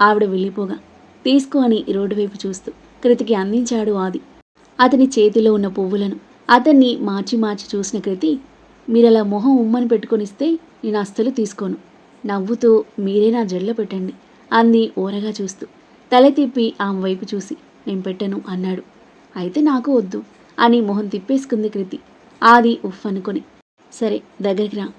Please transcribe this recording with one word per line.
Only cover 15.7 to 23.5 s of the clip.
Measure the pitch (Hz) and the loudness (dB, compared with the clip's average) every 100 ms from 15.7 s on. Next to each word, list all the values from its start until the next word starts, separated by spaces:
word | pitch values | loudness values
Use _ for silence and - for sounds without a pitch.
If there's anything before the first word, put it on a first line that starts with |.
| _ _ _ _ | _ _ _ _
తల | 247 277 | 4 6
తిప్పి | 277 262 254 226 - | 4 0 -2 -4 -4
ఆమె | 202 190 | -6 -4
వైపు | 190 185 202 | -4 -6 -8
చూసి, | 202 196 - _ _ - | -10 -10 -14 _ _ -8
"నేను | 190 | -8
పెట్టను" | 190 185 196 202 - | -6 -6 -6 -6 -8
అన్నాడు. | 185 185 185 - _ _ _ _ - | -6 -6 -6 -10 _ _ _ _ -10
"అయితే | 180 294 | -6 0
నాకు | 302 262 254 254 | 0 0 2 0
వద్దు" | 190 208 - _ _ - | 0 -6 -14 _ _ 2
అని | 233 240 | 4 4
మొహం | 208 202 202 | 2 -2 -4
తిప్పేసుకుంది | 202 190 269 269 214 214 | -8 -4 -4 -2 -4 -4
కృతి. | 202 190 - - _ _ _ | -6 -8 -12 -16 _ _ _
ఆది | 226 240 233 233 196 | 6 6 6 0 -6
ఉఫ్ | 185 208 | -8 -8
అనుకొని, | 190 175 - - | -6 -6 -8 -10